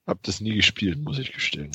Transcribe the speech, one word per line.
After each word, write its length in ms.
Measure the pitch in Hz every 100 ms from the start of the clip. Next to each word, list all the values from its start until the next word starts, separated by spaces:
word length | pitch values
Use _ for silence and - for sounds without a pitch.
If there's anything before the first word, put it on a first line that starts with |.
| -
hab 160 | 101
das 180 | - 98
nie 140 | 107
gespielt, 480 | 107 - - 98 73
muss 160 | 76 69
ich 140 | -
gestehen. 360 | - - 143 -